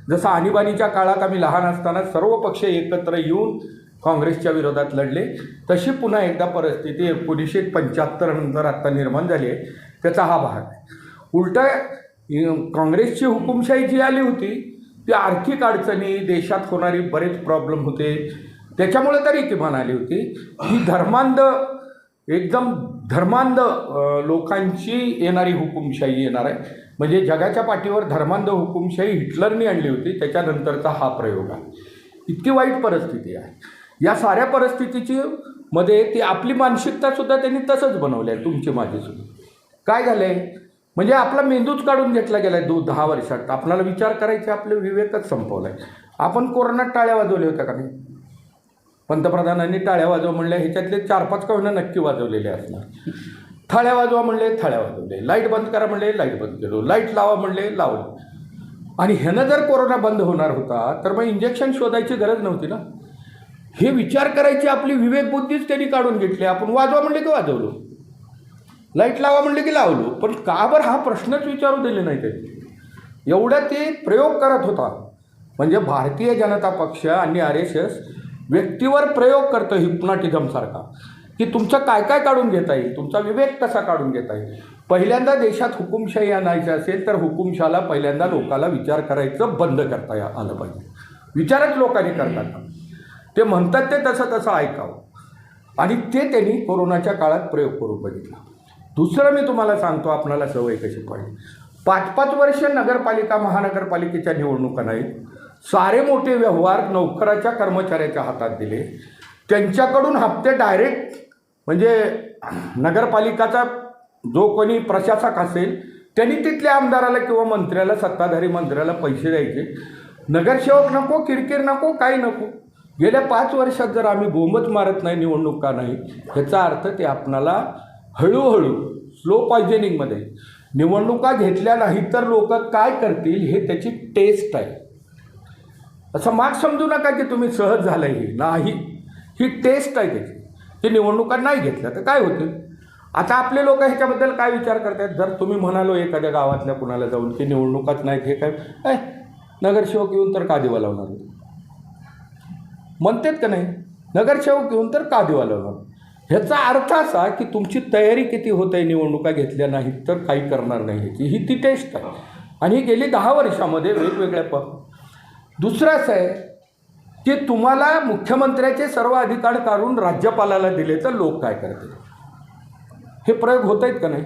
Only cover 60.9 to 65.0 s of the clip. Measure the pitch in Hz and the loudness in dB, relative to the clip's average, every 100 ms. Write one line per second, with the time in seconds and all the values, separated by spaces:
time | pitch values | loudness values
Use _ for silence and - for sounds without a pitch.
60.9 | 156 190 196 233 202 240 240 269 262 233 | -2 -2 0 0 0 -2 0 -2 0 0
61.9 | 226 233 247 208 226 202 180 156 208 - | 0 -2 0 0 0 0 -4 -4 -8 -10
62.9 | - - - - - - - - - 226 | -16 -20 -20 -20 -20 -20 -20 -10 0 2
63.9 | 254 180 277 285 285 285 277 285 269 269 | 2 2 2 2 4 4 4 2 2 2
64.9 | 269 | 2